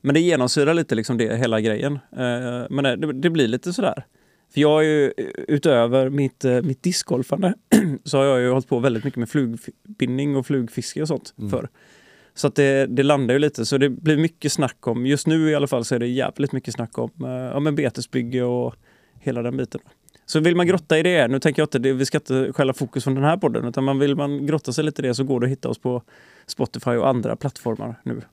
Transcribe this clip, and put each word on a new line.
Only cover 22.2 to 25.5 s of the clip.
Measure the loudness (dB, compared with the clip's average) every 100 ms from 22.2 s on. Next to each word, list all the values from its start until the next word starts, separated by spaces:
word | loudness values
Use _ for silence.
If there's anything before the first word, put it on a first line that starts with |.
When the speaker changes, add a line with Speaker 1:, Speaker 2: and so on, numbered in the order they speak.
| -2 -2 0
Speaker 1:
skälla | 0 0
fokus | 0 -4 -4
från | -2
den | 2
här | 2 2
podden, | 0 0 -4
utan | -2
man | 0 2
vill | 2 0
man | -2 -4 -2
grotta | -2 -2
sig | -2
lite | -2 -2
i | -2
det |
så | -2
går | 0 0
det |
att | 0